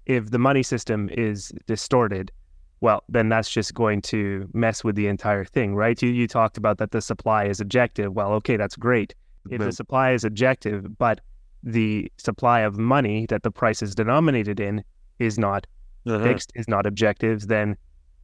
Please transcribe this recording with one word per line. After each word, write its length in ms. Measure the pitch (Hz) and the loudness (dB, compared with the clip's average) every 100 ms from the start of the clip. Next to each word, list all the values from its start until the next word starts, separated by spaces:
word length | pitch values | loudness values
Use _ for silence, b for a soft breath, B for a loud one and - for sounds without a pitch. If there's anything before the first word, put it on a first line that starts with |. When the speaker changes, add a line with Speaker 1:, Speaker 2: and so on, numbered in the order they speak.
| - | -2
Speaker 1:
if 240 | 127 107 | -2 0
the 80 | 120 | 2
money 240 | 127 139 | 4 4
system 460 | 123 123 - 107 101 | 2 -2 -2 -4 -2
is 420 | 117 110 101 - - - | -2 -4 -4 -10 -14 -6
distorted, 640 | 110 - 127 110 98 95 - - - - - | -6 0 2 2 -2 -8 -12 -20 -20 -20 -2
well, 220 | 117 101 - | 2 2 0
then 200 | 120 110 | 0 4
that's 220 | 113 107 | 2 0
just 240 | - 104 | -2 -4
going 280 | - 110 104 | 0 0 0
to 460 | - 110 101 98 98 | -2 -2 -2 -4 -6
mess 320 | 110 113 110 | 0 0 0
with 100 | 113 | -2
the 120 | 101 101 | 0 0
entire 360 | 98 107 101 | -2 0 -2
thing, 300 | 95 139 107 | -2 -2 0
right? 260 | 101 113 117 | 0 0 2
You, 100 | 123 | 0
you 180 | 123 117 | 2 0
talked 300 | 120 110 - | 2 0 0
about 200 | 107 101 | -2 0
that 140 | 107 | -2
the 80 | 113 | -4
supply 460 | - 107 117 107 104 | -4 -4 0 0 0
is 140 | 98 | -2
objective. 520 | 101 123 120 - 101 | 0 2 2 0 -4
Well, 200 | 95 101 | -2 0
okay, 220 | 107 - 113 | -2 0 -2
that's 200 | 98 - | -2 -2
great. 380 | 120 120 104 - _ - 98 | 0 2 0 -8 _ -20 -10
If 120 | 120 | -4
the 60 | |
Speaker 2:
Mm-hmm. 60 | 101 | -4
Speaker 1:
supply 420 | - - 131 131 | -4 -4 0 2
is 100 | 123 | 2
objective, 760 | 110 107 127 131 107 104 95 - | 0 2 2 2 -2 -6 -8 -2
but 220 | 120 107 - - - - | 0 0 -6 -20 -20 -16
the 480 | 120 113 110 107 - _ | -4 0 0 0 -6 _
supply 420 | - 110 123 120 | -6 0 2 4
of 160 | 107 101 | 2 0
money 480 | 113 139 117 107 113 | 0 2 2 -2 -2
that 180 | 107 | -2
the 60 | 113 | -2
price 300 | - 117 110 | 0 0 0
is 120 | 104 | -4
denominated 640 | 95 110 139 165 127 104 101 | -2 2 4 4 2 0 -2
in 240 | 101 104 - _ - - | -4 -4 -8 _ -20 -4
is 200 | 117 104 | -2 0
not 280 | 101 98 - - - - | 0 0 -6 -20 -20 -14
Speaker 2:
Uh-huh. 200 | 120 110 | -4 0
Speaker 1:
fixed, 260 | 117 120 - 120 | 2 0 -4 -10
is 100 | 113 | -2
not 180 | 101 | 0
objective, 640 | 101 101 110 101 113 110 101 | 0 2 0 2 0 -2 0
then 300 | 110 104 104 - - _ _ | 0 0 -4 -10 -20 _ _